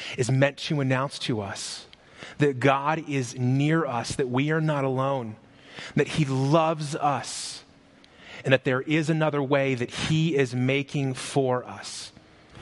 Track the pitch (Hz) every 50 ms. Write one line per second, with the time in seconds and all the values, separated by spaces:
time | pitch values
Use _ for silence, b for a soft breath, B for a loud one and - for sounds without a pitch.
0 | B B B B 127 110 131 131 139 143 139 - - - 160 147 135 131 131 127
1 | 135 143 - - - - 127 104 98 98 107 - - - - - - - - -
2 | B B B B B B B B 147 143 135 123 120 139 135 139 139 147 160 160
3 | 147 - 143 135 127 117 - 127 123 123 131 139 143 151 160 165 160 135 120 117
4 | 113 - - - 139 123 123 131 143 151 156 160 156 156 151 143 135 135 131 131
5 | 131 139 139 135 117 110 107 - - - B B B B B B B B B 147
6 | 143 - - 160 151 135 135 131 135 139 151 165 160 160 170 156 156 139 156 160
7 | - 147 139 120 - - - - - - - - - - - - - - - -
8 | B B B B B B B B B 135 131 127 - 143 127 131 135 - 151 160
9 | 156 143 165 156 156 156 143 147 139 127 147 139 139 135 135 117 120 - - -
10 | - - 160 156 160 165 139 139 139 117 123 127 127 131 135 139 139 - - 147
11 | 139 135 127 123 - - - 143 135 127 123 123 117 107 101 104 - - - -
12 | - - - - - - - - - B B B